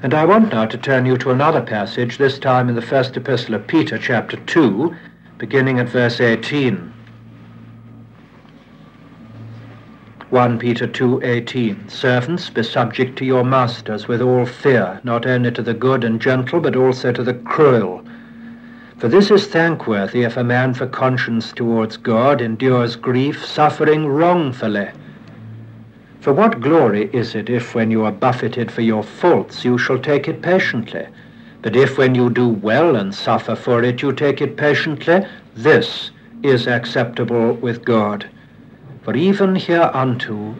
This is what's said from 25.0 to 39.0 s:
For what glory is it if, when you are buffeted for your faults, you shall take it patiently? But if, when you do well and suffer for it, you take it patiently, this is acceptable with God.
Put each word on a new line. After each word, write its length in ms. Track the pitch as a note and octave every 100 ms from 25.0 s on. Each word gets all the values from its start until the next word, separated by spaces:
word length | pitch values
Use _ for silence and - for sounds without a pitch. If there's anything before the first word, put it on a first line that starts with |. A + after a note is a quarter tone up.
| - - - - - - - - - - - -
For 140 | -
what 280 | C#3+ G#3+ B2
glory 460 | B2 E3 B2 G#2 G#2+
is 220 | B2+ G#2+ A2
it 120 | G#2+
if, 280 | A#2+ A#2+ A#2+
when 160 | A2
you 120 | A2+ G#2+
are 60 |
buffeted 600 | G2+ C3 B2 B2 B2 A2
for 100 | -
your 220 | A2+ G#2+
faults, 600 | G#2 - F3 C3 - -
you 140 | B2 B2
shall 220 | - B2+
take 280 | D3 C#3+ -
it 140 | A2+
patiently? 640 | E3 F#3 - A#2+ - E2+ - - - - - -
But 140 | A2+ A2
if, 240 | C3+ C#3
when 160 | C3 B2+
you 160 | B2
do 180 | A#2 B2
well 460 | G#2+ G2+ A#2+ E3+ B2
and 180 | G2
suffer 420 | G2+ - A2 - G#2+
for 280 | - A#2+
it, 180 | B2 B2
you 120 | C#3+
take 280 | C3 D3 C#3
it 160 | C#3+ -
patiently, 680 | D3 C#3 D#3+ C#3+ - F3+ G3 - -
this 560 | A2+ B2 B2+ - - - - - -
is 260 | C#3+ B2 B2
acceptable 840 | A#2+ - C#3 A#2 - A#2 A#2 A2+
with 320 | A#2 B2 A2+ -
God. 420 | A2+ G#2 G2+ - - - - - - - -